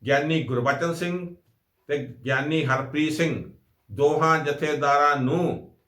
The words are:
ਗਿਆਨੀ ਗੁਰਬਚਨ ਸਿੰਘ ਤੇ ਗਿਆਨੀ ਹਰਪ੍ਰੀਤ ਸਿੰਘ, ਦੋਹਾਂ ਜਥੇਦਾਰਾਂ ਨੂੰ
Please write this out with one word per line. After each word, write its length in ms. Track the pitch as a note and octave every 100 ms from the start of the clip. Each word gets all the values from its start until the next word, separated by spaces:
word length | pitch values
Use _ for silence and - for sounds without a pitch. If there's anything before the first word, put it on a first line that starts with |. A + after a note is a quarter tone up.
| A#2+
ਗਿਆਨੀ 380 | C#3 D3+ D#3+
ਗੁਰਬਚਨ 500 | A#2+ B2 B2+ C3+ E3+
ਸਿੰਘ 420 | E3 F3 F3+ F3 - _ _ _ _ -
ਤੇ 100 | C#3+ B2 - B2
ਗਿਆਨੀ 400 | C3+ D3 D#3+ C3
ਹਰਪ੍ਰੀਤ 480 | C3 B2+ D3 D#3
ਸਿੰਘ, 400 | D3+ E3 A2 - - _ _ _
ਦੋਹਾਂ 480 | G#2 C#3+ D#3 D#3+ D#3+
ਜਥੇਦਾਰਾਂ 760 | C#3+ C#3+ D3+ C#3+ C#3 C#3+ D3 C#3+
ਨੂੰ 600 | B2+ E3+ E3 - - _